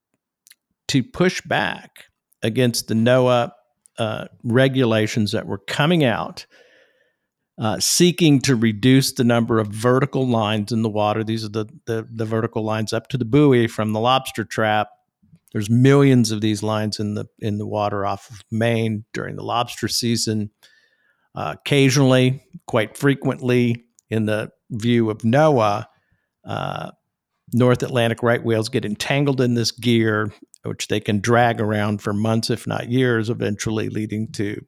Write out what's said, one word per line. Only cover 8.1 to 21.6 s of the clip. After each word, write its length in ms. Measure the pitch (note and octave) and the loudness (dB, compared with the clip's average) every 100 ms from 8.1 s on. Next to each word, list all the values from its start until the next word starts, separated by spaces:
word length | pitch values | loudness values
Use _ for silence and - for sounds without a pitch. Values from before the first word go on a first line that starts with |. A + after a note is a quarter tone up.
| E3+ E3 C#3 | 4 4 4
to 120 | C3 | 2
reduce 600 | A#2+ A2+ G#2+ B2+ C3+ C3+ | 0 0 2 4 4 4
the 100 | - | 0
number 360 | A#2+ A#2 A#2 A2+ | 2 2 2 0
of 80 | G#2 | -2
vertical 580 | G#2+ B2 B2+ C#3 C#3 C3 | -2 0 2 0 -2 -2
lines 420 | A2+ G#2+ G#2+ G#2 | 0 0 -2 -2
in 80 | A#2 | -2
the 80 | A2+ | -2
water. 340 | G#2 G#2 A2 | 0 0 0
These 220 | A2 A2+ A2 | -2 -4 -6
are 40 | |
the, 180 | G#2+ G#2+ - - | -6 -8 -10 -8
the, 200 | A2+ A2+ | -8 -8
the 120 | A2+ A2+ | -8 -4
vertical 380 | A2+ A2+ A2+ | -2 -2 -4
lines 280 | G#2+ A2 A2 | -4 -4 -4
up 160 | A2+ - | -6 -4
to 80 | B2+ | -2
the 60 | |
buoy 440 | A2+ C#3 D3 B2 A2+ | 2 4 6 6 2
from 260 | - G#2+ | 0 -4
the 80 | A2 | 0
lobster 420 | A#2 C3 - - | 2 2 0 -6
trap. 460 | G#2+ - A2 G#2+ G#2 _ _ _ _ _ _ | -6 0 2 2 0 _ _ _ _ _ _
There's 160 | A2+ G#2 | -6 0
millions 600 | A#2 C3+ C#3 C#3 B2+ G#2+ | 4 6 6 6 6 4
of 100 | G#2+ | 0
these 200 | A2 G#2 | -2 -2
lines 380 | G#2+ G#2+ G#2+ G2+ | -2 -2 -2 -4
in 140 | G#2 | -6
the, 140 | G#2 G#2+ _ | -6 -10 _
in 200 | A2 G#2 | -6 -4
the 80 | G#2 | -4
water 380 | G#2 G#2 G#2 G2 | -2 -2 -2 -4
off 240 | G2+ - | -6 -10
of 140 | G#2 - | -20 -8
Maine 540 | A2 A#2 A2+ A2+ G#2+ - | -2 0 0 -2 -4 -8
during 240 | - F#2 G2+ | -10 -10 -10
the 60 | |
lobster 440 | G#2+ A2+ A#2+ - G#2+ | -6 -4 -4 -6 -6
season. 600 | - A#2+ A2+ A2+ G#2+ G#2 - _ _ _ _ _ _ _ | -4 -2 -2 -2 -4 -6 -12 _ _ _ _ _ _ _
Uh, 220 | - B2 | -10 -10
occasionally, 840 | D3 | -10